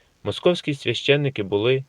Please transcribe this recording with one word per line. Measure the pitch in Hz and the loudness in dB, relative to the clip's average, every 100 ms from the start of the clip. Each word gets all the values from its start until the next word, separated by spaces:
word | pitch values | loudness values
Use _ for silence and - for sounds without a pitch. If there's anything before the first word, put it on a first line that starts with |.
| _ _ | _ _
Московські | 104 - 180 175 - | -8 0 2 2 -2
священники | 139 117 117 - 147 139 107 | -4 -4 -2 2 2 2 -4
були, | 95 101 120 135 | -2 0 2 0